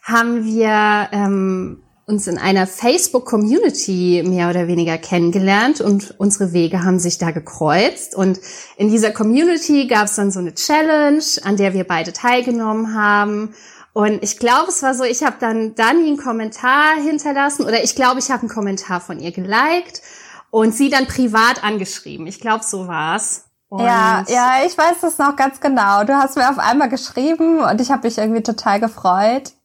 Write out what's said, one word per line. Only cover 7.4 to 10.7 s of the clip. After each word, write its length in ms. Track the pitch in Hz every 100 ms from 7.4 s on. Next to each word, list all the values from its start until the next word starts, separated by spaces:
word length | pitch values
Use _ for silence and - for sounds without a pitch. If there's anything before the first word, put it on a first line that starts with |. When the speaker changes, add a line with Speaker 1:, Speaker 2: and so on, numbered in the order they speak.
| - - 156 165 254 - - 196
Speaker 1:
Und 240 | 190 185 - - - -
in 120 | 208
dieser 220 | 226 214
Community 760 | 220 214 247 339 330 330 294 247
gab's 280 | 220 208 -
dann 160 | 202
so 80 | 190
eine 140 | 180
Challenge, 680 | - -